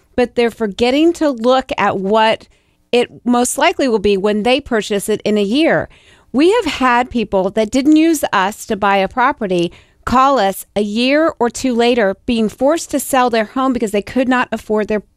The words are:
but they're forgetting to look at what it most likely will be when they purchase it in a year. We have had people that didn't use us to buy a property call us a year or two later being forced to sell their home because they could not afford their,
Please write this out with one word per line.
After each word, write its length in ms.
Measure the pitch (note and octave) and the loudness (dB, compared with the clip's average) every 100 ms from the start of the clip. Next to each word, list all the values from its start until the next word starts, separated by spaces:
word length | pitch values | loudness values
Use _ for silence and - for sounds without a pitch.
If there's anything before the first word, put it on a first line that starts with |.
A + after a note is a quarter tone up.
| _ - | _ -2
but 180 | B3 | -2
they're 160 | - A#3 | 0 -2
forgetting 640 | - A3 F#3 A#3+ C#4 E4 | -2 -6 -2 0 2 2
to 160 | E4+ D4+ | 2 -2
look 400 | A#3+ A#3 C4 C4 - | 0 0 0 0 -2
at 220 | G3 E3+ | -2 -2
what 480 | F#3+ A3 A3 - - _ _ _ _ | 0 0 2 0 -6 _ _ _ _
it 320 | A#3+ A#3+ C#3 | -2 -2 -4
most 360 | - A#3+ A#3+ - | -2 0 0 0
likely 280 | D#4 F#4+ C#4 | 0 0 0
will 120 | A3 | 0
be 180 | G3+ G3+ | 0 0
when 240 | G#3 G#3+ | 0 0
they 180 | A3 C4+ | 0 0
purchase 480 | - A3+ - G3+ G3+ | 0 -4 -2 -4 -2
it 140 | G#3 | -4
in 160 | G#3+ G#3 | 0 0
a 60 | |
year. 440 | G3+ C4 D#4+ E3+ - - _ - _ | 0 2 2 0 -2 -10 _ -20 _
We 200 | A#3 E4+ | 0 2
have 140 | A#4 F4 | 2 0
had 440 | - B3+ A#3+ B3+ | 0 2 2 0
people 400 | A#3+ G#3 G3 F#3+ | -4 -2 0 0
that 200 | G#3 G#3+ | 0 0
didn't 240 | C4 C#4 D#4 | 0 4 4
use 300 | E4 D#4 - | 4 0 -2
us 320 | - F#3+ - - | 0 -2 -4 -8
to 100 | G#3+ | -2
buy 220 | G3+ G3 | 2 2
a 100 | F#3+ | 0
property 640 | - B3 D4 G#3 F3+ E3+ - _ _ | 0 -2 -2 -2 -2 -2 -6 _ _
call 340 | - A#3+ C4+ C4+ | -2 2 2 2
us 280 | G3 F#3+ - - | 0 -2 -6 -6
a 60 | |
year 520 | G#3 G#3+ B3 C#4+ D#4+ - | -4 -2 0 2 0 0
or 100 | A#3 | -4
two 240 | - C4 | -2 -2
later 440 | A#3 A#3 B3 G3 G3 - | 2 2 2 0 -2 -4
being 240 | A#3 A3 | -2 -2
forced 420 | - C4 E4 - | 0 0 0 -2
to 80 | C#4+ | -6
sell 300 | - C4 B3 | -2 0 0
their 160 | A3+ G#3+ | 0 -2
home 260 | C4+ C4 | -2 -2
because 200 | A#3+ A3 | -2 -2
they 100 | G3+ | -2
could 260 | - B3 B3+ | -2 -2 0
not 220 | B3+ - | 0 -2
afford 380 | A3+ - G#3+ G#3 | -6 -4 -4 -2
their, 120 | G#3+ - | -4 -6